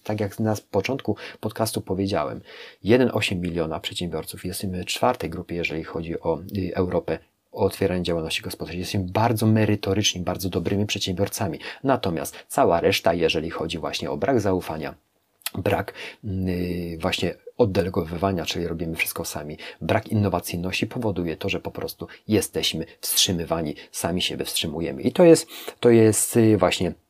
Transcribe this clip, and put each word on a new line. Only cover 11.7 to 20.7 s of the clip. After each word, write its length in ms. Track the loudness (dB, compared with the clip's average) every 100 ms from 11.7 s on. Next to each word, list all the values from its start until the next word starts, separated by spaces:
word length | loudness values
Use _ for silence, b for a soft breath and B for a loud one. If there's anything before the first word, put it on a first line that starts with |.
| B
Natomiast 520 | 0 2 0 -2 -6 B B
cała 320 | 2 4 4
reszta, 340 | 4 2 2
jeżeli 360 | 2 2 0 -2
chodzi 300 | -4 -6 -4
właśnie 320 | -6 -4 -4
o 60 | -2
brak 240 | 2 2
zaufania, 540 | 2 0 -2 -8 -8 -12 _ _ _ _ -10 -2
brak, 360 | 0 0 -2 B B B
y, 760 | -6 -2 0 0 -2 -4 -6 -4
właśnie 340 | -2 0 -2 -4 -6 0
oddelegowywania, 880 | 2 2 0 0 -2 0 0 0 -2
czyli 220 | -2 -2
robimy 280 | -4 -4 -4
wszystko 300 | -4 -4 -8
sami, 320 | -8 -10 -12 B B
brak 260 | 0 0 2
innowacyjności 800 | 2 2 2 -2 -4 -2